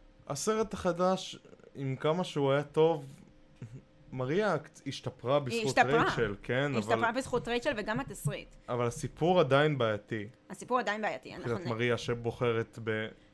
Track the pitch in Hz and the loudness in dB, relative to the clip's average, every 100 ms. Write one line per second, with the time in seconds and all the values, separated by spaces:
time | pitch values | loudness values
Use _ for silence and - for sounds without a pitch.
0 | - - - 139 214 220 214 190 185 170 | -20 -16 -10 -4 0 0 -2 -2 0 2
1 | 185 185 - - - - - - 135 131 | 2 2 -2 -14 -18 -20 -18 -8 -4 0
2 | 151 175 180 151 139 139 147 156 160 156 | 0 0 0 0 2 2 2 4 4 4
3 | 135 - - - - - 113 127 - - | -4 -16 -20 -20 -20 -20 -18 -18 -20 -20
4 | - 127 127 175 214 156 - - 143 - | -12 -6 -2 0 2 0 -4 -12 -10 -8
5 | - - 117 143 131 233 139 180 131 - | -8 -6 2 2 2 0 2 4 6 6
6 | 370 160 107 101 - 123 143 120 104 113 | 4 2 0 -2 -2 0 0 0 2 2
7 | 226 233 254 240 233 240 302 220 208 226 | 2 0 -2 -4 -2 -2 -2 -2 -2 -4
8 | 269 196 226 190 - - - 120 120 117 | -6 -8 -6 -6 -10 -16 -6 -2 -2 -2
9 | 120 - 165 180 143 135 156 139 113 104 | -8 0 4 4 6 6 4 2 0 0
10 | - 110 104 - - - 185 247 214 214 | -4 -8 -8 -14 -18 -16 -2 -2 0 -2
11 | 202 131 - 117 123 110 120 113 120 113 | -4 -6 -10 -10 -4 -4 -2 0 0 0
12 | - 120 117 - 120 113 110 - 110 110 | -2 -4 -4 -2 0 0 -2 -6 -4 -4
13 | 110 - - | -4 -10 -20